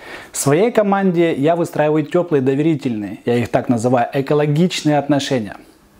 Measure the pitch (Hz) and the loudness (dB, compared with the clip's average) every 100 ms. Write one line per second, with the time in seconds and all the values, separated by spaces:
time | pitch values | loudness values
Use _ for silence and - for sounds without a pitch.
0 | - - - - 139 147 226 233 202 196 | -20 -18 -12 -4 0 2 2 2 2 2
1 | 190 170 170 131 147 170 170 - 151 156 | 2 2 2 2 0 0 -2 0 0 0
2 | 147 175 175 147 131 135 156 151 131 110 | 0 -2 0 0 2 0 0 0 -2 -4
3 | 101 - - 120 113 135 117 120 123 123 | -6 -6 -2 -2 0 -2 0 0 2 0
4 | 120 143 135 147 151 147 175 - 151 147 | 0 -2 0 0 2 2 0 0 0 0
5 | 139 143 - 131 104 - - _ _ | 0 -2 0 -4 -4 -12 -20 _ _